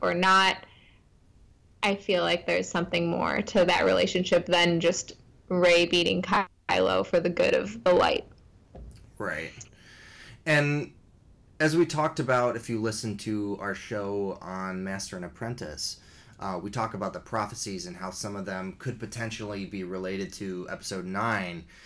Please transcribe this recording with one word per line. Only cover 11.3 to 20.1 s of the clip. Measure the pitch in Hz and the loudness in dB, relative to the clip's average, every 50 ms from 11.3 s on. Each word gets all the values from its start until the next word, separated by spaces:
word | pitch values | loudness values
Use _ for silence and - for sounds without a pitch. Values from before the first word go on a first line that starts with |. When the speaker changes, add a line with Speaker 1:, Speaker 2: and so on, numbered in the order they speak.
| - - _ _ _ - | -20 -20 _ _ _ 0
Speaker 2:
as | 156 156 151 170 | 2 4 6 4
we | 170 | 4
talked | 160 - 151 151 156 151 - | 4 4 2 0 2 0 0
about, | 131 127 127 123 123 123 120 117 | 2 2 4 4 4 2 2 -2
if | - - | -2 -2
you | 117 107 | -2 0
listen | 110 113 107 - - 110 98 101 | 0 0 -2 -2 -4 -4 -6 -4
to | - 110 107 104 104 101 101 - | -4 -2 -2 -2 -2 -2 -4 -4
our | - 101 95 | -4 -6 -6
show | - - - 113 104 101 101 101 101 101 95 90 - | -6 -8 -6 -6 -4 -4 -2 -2 -2 -2 -2 -4 -6
on | 87 90 95 92 95 95 92 92 95 | -8 -8 -6 -6 -6 -4 -4 -6 -6
Master | 95 95 95 95 - 98 92 | -6 -6 -6 -8 -8 -8 -10
and | - | -10
Apprentice, | 85 - - 117 117 123 - - 76 73 - - - - - - - - - - - - - | -10 -10 -8 -8 -8 -6 -8 -8 -10 -8 -8 -8 -10 -10 -12 -18 -20 -20 -20 -20 -20 -14 -10
uh, | - 98 92 85 | -8 -6 -6 -6
we | 87 101 | -6 -6
talk | 107 120 110 113 - | -4 -4 -4 -4 -4
about | 95 101 95 85 | -6 -6 -6 -8
the | 90 | -10
prophecies | - - 120 110 104 104 - - - 104 95 90 85 90 | -10 -6 -4 -4 -4 -4 -6 -8 -8 -8 -8 -8 -10 -12
and | 87 90 | -12 -10
how | 95 95 | -10 -10
some | 92 - - 104 104 | -8 -8 -8 -8 -8
of | 101 95 | -8 -8
them | 98 95 92 95 95 92 - | -6 -6 -6 -8 -8 -10 -8
could | - 127 110 110 | -8 -8 -8 -8
potentially | 117 107 - 120 117 110 110 - 110 104 104 101 95 | -10 -12 -10 -8 -8 -8 -8 -8 -8 -8 -8 -8 -8
be | 85 101 98 92 | -8 -8 -8 -8
related | 87 95 92 92 92 | -6 -6 -6 -6 -6